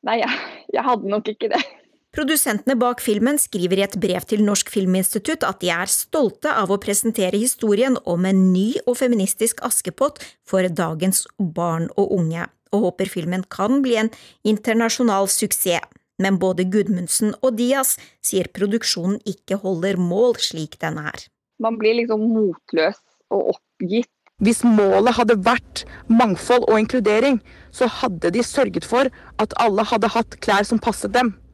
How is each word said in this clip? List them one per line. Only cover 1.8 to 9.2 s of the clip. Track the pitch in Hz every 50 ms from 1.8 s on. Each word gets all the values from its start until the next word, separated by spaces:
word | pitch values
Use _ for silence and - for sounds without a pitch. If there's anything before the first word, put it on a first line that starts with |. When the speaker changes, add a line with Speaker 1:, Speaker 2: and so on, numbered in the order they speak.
| _ _ _ _ _ _ -
Speaker 2:
Produsentene | - 302 269 320 294 - 277 214 208 - - 269 233
bak | 247 247 247 -
filmen | - - 214 208 220 254 294 294
skriver | - - - 202 175 180 185 190
i | 196 196
et | - 185
brev | 165 190 180 180 175 -
til | 220 208 214
Norsk | 202 202 196 - -
Filminstitutt | - 208 190 180 185 185 190 - - 214 196 - 320 320 - -
at | 185 -
de | - 175 165
er | 170 180 202
stolte | - - - _ - 320 285 202 - _ - 302 -
av | - 202 180
å | 196 202
presentere | - - 202 208 - 226 220 - 196 180 185 208
historien | 220 254 - - - 220 202 196 247 269 254 - -
om | - 175 170 180
en | 190 190 190 190 185 185
ny | 180 196 220 277 - -
og | - 247 240
feministisk | 277 247 240 220